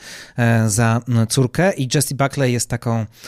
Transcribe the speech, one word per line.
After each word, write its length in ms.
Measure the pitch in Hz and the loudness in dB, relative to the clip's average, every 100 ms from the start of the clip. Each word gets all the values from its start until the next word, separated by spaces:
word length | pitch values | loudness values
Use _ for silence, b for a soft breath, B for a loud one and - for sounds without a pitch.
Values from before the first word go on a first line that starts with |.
| B B B - | B B B -2
e, 340 | 117 113 110 | 2 2 2
za, 300 | 101 113 113 - | 2 2 0 0
m, 180 | 117 110 | 0 2
córkę 460 | - 127 - 185 | 0 0 2 0
i 140 | 165 127 | 0 -2
Jessie 200 | 147 135 | -2 -2
Buckley 380 | 131 139 143 127 | -2 -2 0 0
jest 180 | 120 - | 0 -2
taką 360 | 120 120 113 107 B | -4 -2 -4 -4 B